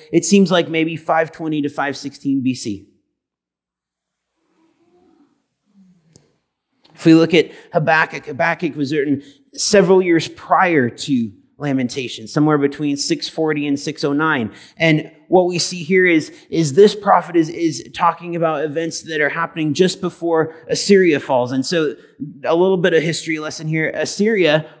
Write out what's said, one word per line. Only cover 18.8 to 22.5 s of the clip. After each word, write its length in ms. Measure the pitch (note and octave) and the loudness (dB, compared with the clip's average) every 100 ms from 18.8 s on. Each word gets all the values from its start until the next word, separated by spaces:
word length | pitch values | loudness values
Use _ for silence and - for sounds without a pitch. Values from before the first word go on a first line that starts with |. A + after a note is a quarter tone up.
| E3 D#3 | -6 -8
that 180 | - D#3 | -8 -2
are 80 | C#3+ | -2
happening 460 | C#3 C3+ E3+ D#3 | -2 -6 -4 -2
just 260 | C3 F#3 - | 2 2 0
before 560 | F3+ - E3+ D#3+ D#3+ - - | -8 -6 -2 0 0 -6 -6
Assyria 500 | D3+ - G3 F3+ C#3+ | -2 4 4 4 2
falls. 320 | - C3 B2 | 0 -2 0
And 140 | C3+ C3 | -4 -2
so 300 | E3+ D3+ - - - D3 - | -2 -2 -6 -16 -16 -14 -8
a 100 | B2 | -2